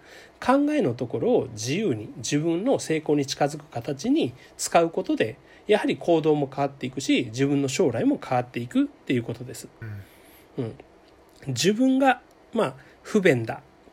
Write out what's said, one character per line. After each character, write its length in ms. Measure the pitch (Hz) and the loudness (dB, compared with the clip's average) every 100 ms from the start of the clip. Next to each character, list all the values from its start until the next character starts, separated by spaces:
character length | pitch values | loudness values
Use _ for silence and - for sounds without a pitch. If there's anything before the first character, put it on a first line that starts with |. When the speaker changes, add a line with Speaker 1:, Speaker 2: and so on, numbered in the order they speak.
| - - - - | -18 -20 -20 -6
Speaker 1:
考 320 | - 277 294 | 2 4 4
え 80 | 302 | 2
の 120 | 160 | 0
と 140 | 117 123 | 0 -4
こ 120 | 120 | -2
ろ 120 | 202 | 2
を 160 | 226 117 | 2 0
自 200 | 110 113 | -6 -4
由 200 | 170 214 | -2 -2
に、 200 | 110 113 - | -2 -6 -12
自 220 | 117 147 | -4 -2
分 240 | 170 170 | 0 -2
の 160 | 240 202 | 0 0
成 180 | - 160 | 0 -4
功 180 | 151 147 | 0 0
に 100 | 135 | 0
近 200 | - 143 | -2 -2
づ 120 | 147 | -4
く 80 | - | -12
形 440 | 123 139 139 233 | -10 -8 -6 0
に 240 | 311 151 - - - | 0 0 -4 -18 -10
使 240 | - 175 | 2 4
う 80 | 165 | 4
こ 140 | 185 | 0
と 120 | 185 302 | -2 -2
で、 220 | 110 - - - - | -2 -6 -18 -8 0
や 120 | 208 | 2
は 60 | 285 | 2
り 120 | 165 | -2
行 240 | - 165 | 2 2
動 140 | 156 151 | 4 2
も 140 | 135 | 0
変 100 | - | -2
わ 60 | 139 | -4
っ 20 | |
て 160 | - 127 | -4 -10
い 40 | |
く 100 | - | -6
し、 260 | - 247 120 | 0 0 0
自 140 | 117 139 | 0 2
分 160 | 143 | 2
の 60 | 139 | 0
将 240 | 135 165 | 2 2
来 140 | 117 254 | 2 0
も 140 | 294 | 0
変 140 | - 123 | 0 -2
わ 60 | |
っ 20 | 123 | -2
て 140 | 123 | -6
い 80 | 120 | -4
く 160 | - | -2
っ 40 | 143 | -2
て 260 | - - | -4 -2
い 60 | 127 | -2
う 40 | |
こ 100 | 117 | -2
と 100 | 120 | -8
で 100 | 123 | -12
す。 140 | 123 - - 113 101 95 - - - - - | -14 -16 -16 -14 -14 -16 -20 -20 -20 -16 -8
Speaker 2:
う 40 | |
ん。 40 | 113 | -8
Speaker 1:
う 20 | |
ん。 80 | - - _ _ _ _ - - | -10 -20 _ _ _ _ -16 -8
自 260 | 120 180 | 0 2
分 260 | 214 262 262 | 4 4 4
が、 220 | 269 - - _ _ | 4 2 -2 _ _
ま 100 | 226 156 | -2 -2
あ、 80 | - - - | -2 -16 -20
不 180 | - 214 | -2 2
便 240 | 180 127 113 | 4 2 0
だ、 160 | 135 - _ - | -8 -12 _ -16